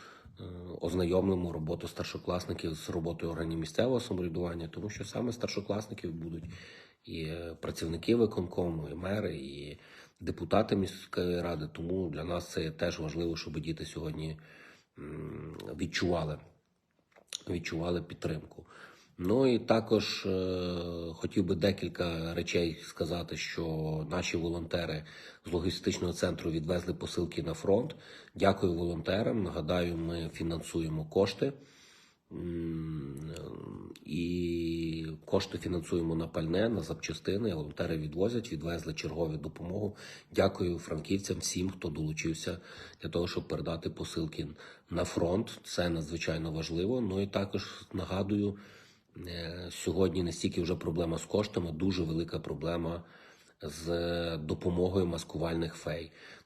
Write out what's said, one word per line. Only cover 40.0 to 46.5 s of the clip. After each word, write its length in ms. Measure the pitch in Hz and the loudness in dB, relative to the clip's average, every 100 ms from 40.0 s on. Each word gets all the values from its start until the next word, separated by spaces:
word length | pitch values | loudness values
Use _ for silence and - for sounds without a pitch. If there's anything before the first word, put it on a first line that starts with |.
| - - - | -14 -16 -4
Дякую 440 | - 95 - 90 85 | 4 4 6 0 0
франківцям, 600 | - 80 78 98 - 95 | -2 -6 0 0 2 -2
всім, 320 | - 90 92 | 0 0 0
хто 180 | 95 90 | 0 -4
долучився 680 | 76 78 78 80 80 - 87 - - - - | -2 -2 0 -2 -2 -4 -6 -10 -16 -16 -8
для 60 | - | -2
того, 200 | 87 87 | 0 2
щоб 200 | - 82 | -2 -2
передати 420 | 78 76 82 80 | -4 -2 -2 -4
посилки 580 | 80 78 - 78 - 76 76 - - _ | -6 -4 -2 -2 -2 -6 -8 -16 -20 _
на 140 | 85 | -2
фронт. 560 | 90 - 85 95 113 - | 0 2 4 2 0 -6
Це 240 | - - 87 | -6 0 2
надзвичайно 640 | 82 76 82 - 80 80 | 2 -2 -2 0 0 -2